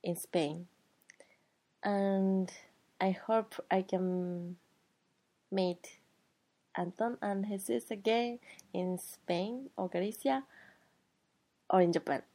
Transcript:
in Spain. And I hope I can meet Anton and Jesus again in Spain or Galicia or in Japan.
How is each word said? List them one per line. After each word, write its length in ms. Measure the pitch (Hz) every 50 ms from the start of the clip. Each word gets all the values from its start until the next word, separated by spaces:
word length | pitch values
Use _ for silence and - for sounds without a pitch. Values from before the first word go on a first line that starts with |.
in 140 | - 170 170
Spain. 500 | 160 - - - 180 156 143 156 170 180 - _ _ _ _ _ _ _ _ - _ - _ _ _ _ _ _ _ _ _ _ _
And 680 | - 208 202 196 196 196 196 190 190 190 190 190 185 - - - - - _ _ _ _ _ _
I 100 | 185 190
hope 420 | 185 - - - 220 226 214 - - - - _
I 120 | - 190
can 720 | 185 - - 185 185 185 180 185 180 180 180 175 175 175 180 175 _ _ _ _ _ _ _ _ _ _ _ _ _ _ _ _ _ _
meet 480 | 196 190 185 180 175 175 - - - - _ _ _ _ _ _ _ _ _ _ _ _ _ _ _
Anton 400 | 165 180 175 185 - 220 233 240 -
and 240 | - 208 202 196 196 208
Jesus 420 | 202 196 196 - 233 233 - -
again 480 | 226 202 196 226 226 233 240 240 240 247 - - - - - _
in 260 | - 185 180 185 185 180
Spain 720 | - - - - _ - 175 175 185 214 240 254 269 - _
or 120 | - 190 180
Galicia 560 | - 175 185 208 220 - - 277 262 269 269 _ - - - - - _ _ _ _ _ _ _ _ _ _ _ _ _ _ _ _ _ _ _
or 120 | - 185
in 120 | 180 170
Japan. 300 | 165 165 - - 139 - - _